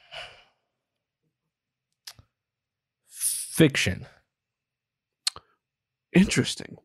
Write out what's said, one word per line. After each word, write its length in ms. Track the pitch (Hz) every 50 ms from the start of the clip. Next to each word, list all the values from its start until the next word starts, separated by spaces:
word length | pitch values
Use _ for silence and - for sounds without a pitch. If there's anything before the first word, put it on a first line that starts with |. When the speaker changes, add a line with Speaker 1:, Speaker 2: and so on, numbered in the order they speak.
| - - - - - - - - - _ _ _ _ _ _ _ _ _ _ _ _ _ _ _ _ _ _ _ _ _ _ _ _ _ _ _ _ _ _ _ - - - - - _ _ _ _ _ _ _ _ _ _ _ _ _ _ _ _ _
Speaker 1:
Fiction. 1000 | - - - - - - - - - - 160 143 139 - - 101 - - - - - - _ _ _ _ _ _ _ _ _ _ _ _ _ _ _ _ _ _ _ _ - - - - - _ _ _ _ _ _ _ _ _ _ _ _ _
Speaker 2:
Interesting. 640 | - 180 202 - - - - - - - - - - - -